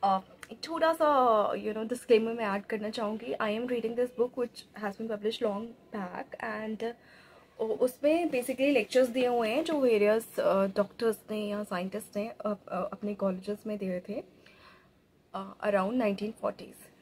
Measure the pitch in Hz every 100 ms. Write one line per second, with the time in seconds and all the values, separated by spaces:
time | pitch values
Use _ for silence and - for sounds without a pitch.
0 | 196 190 - - - 226 - 330 320 320
1 | 302 285 254 220 202 - 208 214 220 247
2 | - 226 226 233 220 196 202 220 208 220
3 | 214 220 233 - 220 214 247 247 226 233
4 | 247 247 240 254 240 - - - 208 196
5 | 226 208 208 220 233 202 233 226 - 214
6 | 185 180 262 - 226 214 220 214 226 233
7 | - - - - - - 220 214 247 -
8 | 294 320 339 262 240 254 269 277 202 254
9 | 254 233 247 240 226 240 320 311 262 220
10 | 208 220 226 - - 190 196 190 196 -
11 | 226 214 - 214 208 208 208 185 185 202
12 | - 208 214 - 214 202 - - 180 196
13 | 202 202 196 185 185 208 214 214 190 180
14 | 180 214 - - - - - - _ _
15 | _ _ _ 190 196 - 214 202 190 247
16 | 220 196 208 226 208 202 185 - - _